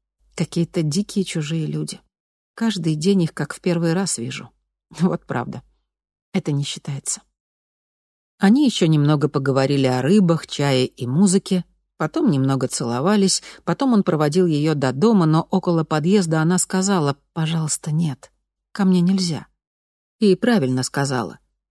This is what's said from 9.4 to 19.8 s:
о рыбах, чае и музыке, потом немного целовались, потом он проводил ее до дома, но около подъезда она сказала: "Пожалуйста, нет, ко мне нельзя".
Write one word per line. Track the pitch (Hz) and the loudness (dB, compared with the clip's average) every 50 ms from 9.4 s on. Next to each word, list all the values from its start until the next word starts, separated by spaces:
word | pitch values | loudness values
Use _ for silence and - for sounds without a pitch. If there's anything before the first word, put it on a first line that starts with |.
| 135 139 131 135 135 135 143 139 135 | -2 0 0 0 2 2 2 2 2
о | 127 127 127 | 2 0 0
рыбах, | 127 147 202 214 185 165 165 156 - | 2 2 4 4 4 4 2 0 -2
чае | - - - 143 139 135 127 127 | -8 -6 -2 0 2 2 2 0
и | - _ - 120 | -2 _ -8 -6
музыке, | 120 131 170 208 185 185 196 - - 190 180 - _ _ _ _ _ _ | -2 0 2 2 4 2 0 0 0 -4 -4 -4 _ _ _ _ _ _
потом | - 156 151 - 330 311 226 | -6 -6 -4 -2 0 0 2
немного | 147 135 135 135 135 127 131 | 2 2 2 0 0 0 -2
целовались, | - - - 123 117 117 123 147 196 214 202 196 185 - - - - - - - | -4 -4 -6 -6 -4 -4 -2 0 2 2 2 2 2 0 -2 -6 -12 -20 -10 -6
потом | - - - 277 262 233 | -4 -2 -2 0 2 2
он | 202 185 | 2 2
проводил | 185 165 147 151 147 147 185 180 | 2 0 2 0 2 2 2 2
ее | 170 151 143 151 160 156 | 2 2 0 0 0 0
до | 143 135 127 | 0 0 -2
дома, | 127 135 196 233 226 190 165 | 0 2 2 4 4 4 4
но | 156 156 165 - - | 4 2 2 0 0
около | - 185 - 180 170 165 156 | -2 -2 0 0 0 0 0
подъезда | - 156 151 147 180 208 208 180 160 160 160 | 0 -2 0 2 2 2 2 2 2 0 0
она | 156 170 185 | 2 2 2
сказала: | 180 - - - 185 185 196 202 175 147 143 143 _ _ _ - | 0 0 -2 -2 -2 0 0 0 0 0 0 -2 _ _ _ -6
"Пожалуйста, | 165 160 156 165 160 156 147 - - - 160 | -4 -4 -2 -2 -2 -4 -4 -6 -6 -6 -4
нет, | 151 160 170 151 131 _ - - _ _ _ _ _ _ _ _ | -2 -2 -2 -2 -4 _ -14 -20 _ _ _ _ _ _ _ _
ко | - - 196 | -4 0 2
мне | 190 185 180 | 2 4 4
нельзя". | 170 180 196 190 185 170 147 - - _ _ _ _ _ _ _ | 4 2 2 0 0 -2 -4 -6 -8 _ _ _ _ _ _ _